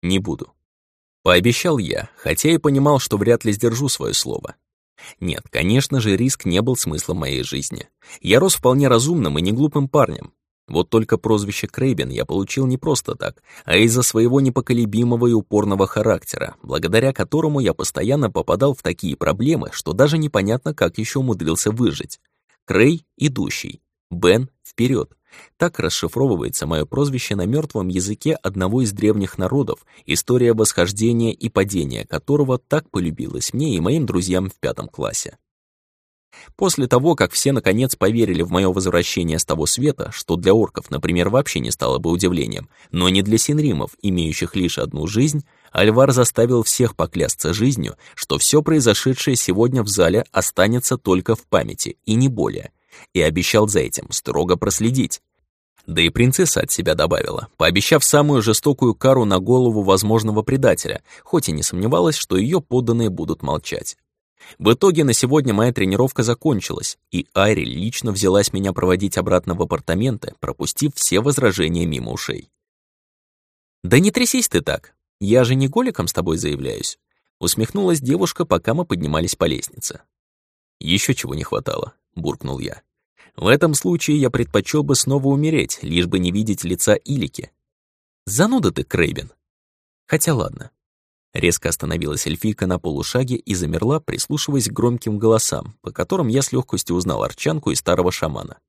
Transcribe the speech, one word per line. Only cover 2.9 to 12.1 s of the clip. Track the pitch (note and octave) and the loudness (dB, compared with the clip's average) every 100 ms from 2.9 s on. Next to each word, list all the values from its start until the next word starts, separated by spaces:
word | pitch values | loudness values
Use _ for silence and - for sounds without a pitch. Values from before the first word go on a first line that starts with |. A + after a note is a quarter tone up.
| C#3 | 2
что | - G#2 | 2 0
вряд | G2+ A#2 A2+ | 2 2 2
ли | |
сдержу | G#2 A#2+ A2+ C#3 | 0 0 0 -4
своё | - A#1+ | -4 -4
слово. | - - - - - _ _ _ _ - - | -4 -4 -8 -10 -18 _ _ _ _ -20 -8
Нет, | F2 - - | -6 -6 -6
конечно | B1 D#2+ B2 - C3+ | -2 2 2 2 0
же, | A2 F#2 | 2 2
риск | B2+ - F#2 | 0 -2 0
не | F2 | 0
был | A#2 B2 | 0 -2
смыслом | - D#2 - F2 | -4 -6 -4 -4
моей | C#2 C2 | -4 -4
жизни. | - C2 C#2+ - - _ - - | -4 -6 -8 -12 -16 _ -20 -10
Я | E2 A2 | 2 4
рос | F#3+ - | 4 2
вполне | B2+ C3 C#3 | 2 4 4
разумным | A#2 C3+ E3+ F#2 D2 | 4 2 0 0 0
и | |
неглупым | F2+ A2+ D3 D3 C3+ | 0 0 0 0 0
парнем. | D3+ B2+ D2 - _ _ _ _ | 2 2 -2 -14 _ _ _ _
Вот | D2+ F2+ | -2 2
только | A2+ A2 A2 | 2 2 -2
прозвище | A2 G#2+ G2+ - G#2 | 2 0 0 -6 -8
Крейбен | - C3 G#2 | -4 -2 -2
я | C3+ | -4